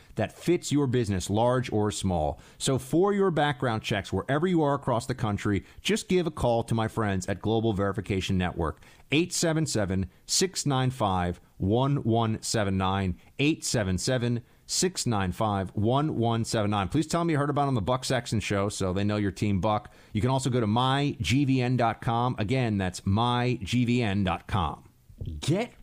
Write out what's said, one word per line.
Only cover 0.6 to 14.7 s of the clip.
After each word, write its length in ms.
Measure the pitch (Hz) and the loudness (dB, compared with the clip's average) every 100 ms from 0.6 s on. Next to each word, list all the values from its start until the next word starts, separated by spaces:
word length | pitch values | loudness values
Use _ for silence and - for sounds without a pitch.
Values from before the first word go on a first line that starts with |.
| - | 2
your 160 | 135 151 | 0 2
business, 420 | 123 104 98 - | 0 0 -2 0
large 400 | 104 120 127 123 | 2 2 2 0
or 220 | 107 104 | 0 0
small. 480 | - 98 87 73 67 - - | 0 -2 0 -2 -4 -14 -6
So 200 | - 131 | -2 -2
for 340 | 131 160 202 | 0 2 4
your 160 | 202 190 | 4 2
background 520 | 156 147 135 131 110 | 2 0 0 -2 -2
checks, 320 | - 107 - | -2 -4 -2
wherever 340 | 95 - 143 185 | -4 -2 0 2
you 140 | 170 | 2
are 140 | 143 143 | 2 0
across 300 | - 117 - | 0 -2 -2
the 100 | 123 | -4
country, 500 | 110 98 104 98 - - | -2 -2 0 0 -2 -8
just 260 | - 208 - | -2 -2 2
give 200 | 180 170 | 0 0
a 40 | |
call 320 | - 123 117 | 0 0 2
to 120 | 113 113 | 0 0
my 120 | 110 | 0
friends 400 | - 107 95 90 | 0 0 0 -2
at 140 | 95 | -4
Global 320 | 104 113 113 | 0 2 2
Verification 640 | 95 98 95 92 95 90 92 | 2 0 -2 -2 -2 0 0
Network, 420 | 90 - 78 - - - - | 0 -2 -4 -4 -14 -20 -2
eight 220 | 143 180 | 0 0
seven 320 | - 170 160 160 | 0 0 0 0
seven, 400 | 110 95 95 92 - - | 0 0 -2 -4 -8 -4
six 400 | - 185 - 143 | 0 0 -2 -2
nine 260 | 131 127 | 0 0
five, 500 | 131 104 92 87 85 - - | 0 0 2 0 -4 -12 -4
one 400 | 92 117 135 143 | 0 2 2 0
one 380 | 113 113 113 110 | 2 2 2 -2
seven 360 | - 117 98 95 | -2 -2 0 0
nine, 400 | 92 98 95 90 - - | 0 0 -2 -4 -10 -2
eight 260 | 143 160 - | 0 0 -2
seven 320 | 123 95 92 | -2 0 0
seven, 440 | - 127 120 117 - - | 0 0 0 -4 -6 -20
six 380 | - | -6